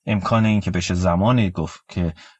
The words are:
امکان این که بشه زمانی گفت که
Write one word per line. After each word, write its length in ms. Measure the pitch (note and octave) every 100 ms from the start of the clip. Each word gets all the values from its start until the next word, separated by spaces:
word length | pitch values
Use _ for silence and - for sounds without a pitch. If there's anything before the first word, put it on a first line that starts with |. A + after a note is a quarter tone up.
| -
امکان 400 | G#2 - A2+ A2
این 140 | G#2+
که 120 | G2
بشه 220 | F2+ F2
زمانی 560 | F2+ F2+ F2 G#2+ B2 G2+
گفت 300 | F2+ D#2 - -
که 240 | - E2+ D#2+ -